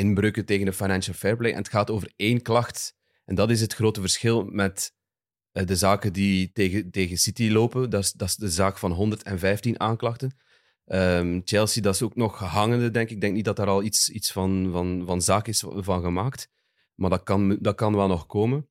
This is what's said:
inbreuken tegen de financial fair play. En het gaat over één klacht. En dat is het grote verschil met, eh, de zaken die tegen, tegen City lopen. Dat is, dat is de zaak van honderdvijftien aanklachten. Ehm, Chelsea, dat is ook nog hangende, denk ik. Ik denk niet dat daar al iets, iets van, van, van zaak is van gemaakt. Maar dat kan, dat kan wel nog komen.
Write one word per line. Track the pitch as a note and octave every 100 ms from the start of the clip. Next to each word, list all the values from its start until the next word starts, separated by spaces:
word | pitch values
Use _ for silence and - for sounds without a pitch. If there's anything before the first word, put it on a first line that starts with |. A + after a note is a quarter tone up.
inbreuken | G2+ G2 G#2+ G#2+ G2
tegen | G2+ G2
de |
financial | F#2 G2 F#2+ F#2+ F2
fair | F#2+ A#2
play. | A#2
En | F2
het | G2
gaat | G#2+ G#2
over | A2 - -
één | G#2 A#2+
klacht. | - A#2 A#2+ - - _ _ _ -
En | F#2
dat | A2
is | A2+
het | A2
grote | - A2 G#2
verschil | F#2 - A#2 A#2 G2+
met, | G#2 G2 - - _ _ _ _ _ _
eh, | F#2 F#2
de | F#2
zaken | F#2+ G2+ G#2
die | F2+ G2 F#2+ F#2
tegen, | - F#2+ G2+ F2+
tegen | G2+ F2+ F2+
City | - G#2 A2+
lopen. | A2 A#2+ B2+ B2
Dat | G2+
is, | F#2+
dat | - F#2+
is | -
de | G#2
zaak | E2 G2 -
van | G2
honderdvijftien | F2 G#2+ G#2 - F#2+ F#2+ G2+ A#2+ -
aanklachten. | G#2+ A2+ A#2 A#2 C3 - _ _ _ _ -
Ehm, | F#2+ F2+ F2 F2 F2+
Chelsea, | - G#2 G#2+ A#2
dat | G2+ F#2
is |
ook | A2+ -
nog | A2 -
hangende, | F#2 G2 G#2+ A#2+ A#2+
denk | A#2 A2+
ik. | G#2+
Ik |
denk | G2+ G2
niet | G#2+
dat | G2+
daar | G2
al | G2
iets, | G#2 - -
iets | G#2+ -
van, | G2+ F#2+ F#2+ F#2
van, | F2 F2+ F2+ F2+
van | F2+
zaak | F2 G2 G#2+
is | G#2 G2+ G2
van | G2 F2+
gemaakt. | F2 F2+ B2 - - _ _ _ _ -
Maar | F#2
dat | F2+
kan, | - G2 G2+ G2+
dat | G#2 G2
kan | G#2+ G#2
wel | G2
nog | F2+ -
komen. | G#2 A2+ C#3 C#3+